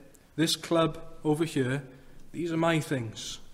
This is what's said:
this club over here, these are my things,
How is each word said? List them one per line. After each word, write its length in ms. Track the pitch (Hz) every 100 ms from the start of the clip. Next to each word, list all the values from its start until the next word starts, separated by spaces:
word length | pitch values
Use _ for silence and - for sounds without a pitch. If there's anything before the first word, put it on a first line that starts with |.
| - - - -
this 200 | 160 -
club 480 | - 165 160 - - -
over 220 | 156 151 165
here, 380 | 147 127 139 139 - - - -
these 200 | - 170
are 60 | 165
my 220 | 165 160
things, 600 | - 135 113 - - - -